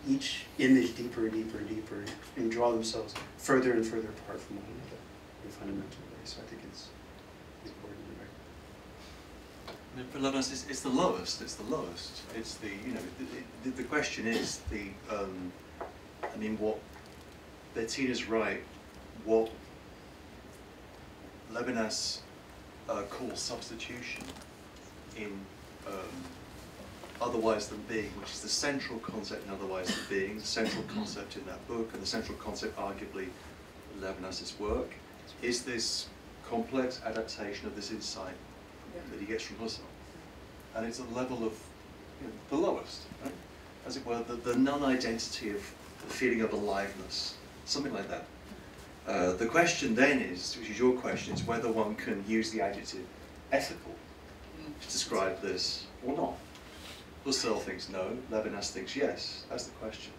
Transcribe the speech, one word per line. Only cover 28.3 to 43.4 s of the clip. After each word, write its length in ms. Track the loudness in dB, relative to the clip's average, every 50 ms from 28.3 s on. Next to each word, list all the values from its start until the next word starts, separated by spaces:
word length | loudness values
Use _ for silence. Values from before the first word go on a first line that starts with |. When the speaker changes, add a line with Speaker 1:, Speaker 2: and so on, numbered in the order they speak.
Speaker 2:
is 80 | -6 -6
the 60 | 0 2
central 500 | 2 4 4 4 2 2 0 -2 -4 -4
concept 480 | -4 -4 -4 -4 -4 -4 -4 -6 -4
in 60 | -4 -4
Otherwise 320 | -4 -2 -2 0 0 2
Than 180 | 2 0 0 0 2
Being, 260 | 2 2 2 2 -2 -4
the 60 | -2
central 380 | 0 2 4 4 4 4 0 -2 0
concept 440 | 0 -2 -2 -2 -4 -6 -6 -6 -6
in 100 | -8 -6
that 200 | -6 -8 -8 -6 -4
book, 200 | 0 0 0 0 -2
and 80 | -2
the 40 | -2
central 300 | 0 0 0 0 -2 -6 -6
concept, 380 | -4 -4 -4 -2 -2 -4 -2
arguably, 520 | -2 -2 -2 -2 -4 -6 -6 -4 -4 -4 -4 -6 -10 -12 -14 -14 -14 -16 -16 -16 -16 -14 -12 -8
in 60 | -4
Levinas's 560 | -4 -4 -2 -4 -4 -4 -4 -4 -6 -6 -4 -2
work, 320 | 0 2 2 2 2 -2 -6 -12 -14 -16 -16 -16 -16 -14 -10 0
is 220 | 2 2 2 2
this 460 | 2 0 0 2 2 2 2 0 -2 -4 -10 -14 -16 -16 -14 -14 -4 0
complex 520 | 2 2 2 4 4 4 4 4 0 -2 -4
adaptation 600 | -2 0 0 -2 -2 -4 -4 -4 -4 -4 -4 -4 -6
of 80 | -4
this 160 | -4 -4 -4
insight 420 | -4 -4 -4 -6 -4 -4 -6 -6 -8 -10 -12 -16 -16 -16 -16 -16 -16 -16 -14 -10 -10
Speaker 3:
Yeah. 60 | -10 -8 -8
Speaker 2:
that 80 | -6 -6
he 60 | -2
gets 180 | -2 -2 -2 -2
from 120 | -4 -6
Husserl. 240 | -4 -4 -4 -4 -6 -8 -12 -14 -14 -14 -14 -14 -14 -16 -14 -14 -14 -14 -14 -14 -14 -14 -6 -4
And 100 | -2 -2
it's 140 | -2 -2 -4
a 60 | -4 -4 0
level 240 | 0 0 0 0 0 0
of, 60 | 0 0 -2 -10 -14 -14 -16 -16 -16 -16 -14 -14 -14 -10 -8
you 60 | -8
know, 60 | -8 -8 -10 -4 2
the 60 | 4
lowest, 460 | 6 6 6 4 2 -2 -6 -8 -10 -10 -10 -10 -6
right? 100 | -6 -6 -6 -8